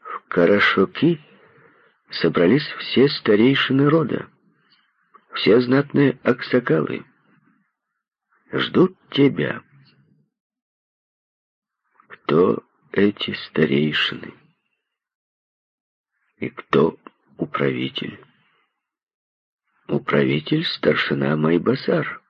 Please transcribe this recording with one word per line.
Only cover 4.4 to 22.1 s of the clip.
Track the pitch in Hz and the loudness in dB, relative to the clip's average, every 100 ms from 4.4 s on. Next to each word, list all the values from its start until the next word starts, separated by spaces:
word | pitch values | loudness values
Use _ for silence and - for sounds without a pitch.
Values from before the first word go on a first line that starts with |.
| _ _ _ _ _ _ _ _ _ | _ _ _ _ _ _ _ _ _
все | - - 113 | -4 2 4
знатные | 123 131 143 143 143 135 | 4 0 0 0 0 0
аксакалы. | - 131 - 127 123 156 - - - _ _ _ _ _ _ _ _ _ _ _ _ _ _ | -4 -4 0 -2 0 -2 -2 -6 -12 _ _ _ _ _ _ _ _ _ _ _ _ _ _
Ждут | 135 - - 185 - _ | -6 -2 2 2 0 _
тебя. | 143 139 - 71 - _ _ _ _ _ _ _ _ _ _ _ _ _ _ _ _ _ _ _ _ _ _ _ _ _ | 2 2 2 -6 -6 _ _ _ _ _ _ _ _ _ _ _ _ _ _ _ _ _ _ _ _ _ _ _ _ _
Кто | - - 76 95 113 _ _ _ | -14 -2 2 2 0 _ _ _
эти | - 101 101 - 101 - | 0 0 0 -8 -8 -8
старейшины? | - 78 67 76 - - - - - _ _ _ _ _ _ _ _ _ _ _ _ _ _ _ _ _ _ _ _ | -2 0 0 0 -2 -4 -6 -16 -20 _ _ _ _ _ _ _ _ _ _ _ _ _ _ _ _ _ _ _ _
И | - | -12
кто | - - 69 78 - - _ _ - | -12 -2 0 0 -2 -20 _ _ -12
управитель? | - - 69 64 65 - - - - _ _ _ _ _ _ _ _ _ _ _ _ _ _ _ - | -10 -4 -4 -2 -8 -8 -12 -14 -20 _ _ _ _ _ _ _ _ _ _ _ _ _ _ _ -6
Управитель — | 73 - 73 71 71 - 78 170 | -6 -2 0 0 -2 -2 -4 -2
старшина | - - 78 - 139 139 78 | -2 -2 0 -2 -2 -2 0
Майбасар | 78 85 101 135 - 175 143 | 2 2 0 -2 -2 -2 -4